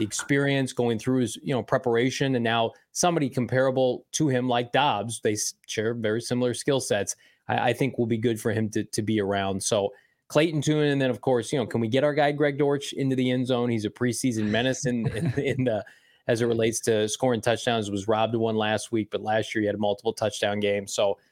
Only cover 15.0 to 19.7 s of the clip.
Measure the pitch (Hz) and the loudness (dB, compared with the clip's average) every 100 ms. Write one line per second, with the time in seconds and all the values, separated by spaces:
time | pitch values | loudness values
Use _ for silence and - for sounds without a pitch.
15 | 113 117 156 143 135 127 127 107 - - | -2 -2 -2 -2 -2 -2 -2 -2 -4 -14
16 | _ _ - 117 117 117 113 113 - 110 | _ _ -2 0 2 2 0 0 0 2
17 | 107 - 131 113 120 110 - 117 101 101 | 0 0 0 2 0 0 0 -2 -2 -4
18 | 98 110 110 117 113 110 107 107 - 113 | 0 2 2 0 0 0 0 -2 -2 -4
19 | 104 101 104 110 104 113 104 | -4 -6 -2 -2 -2 -2 -2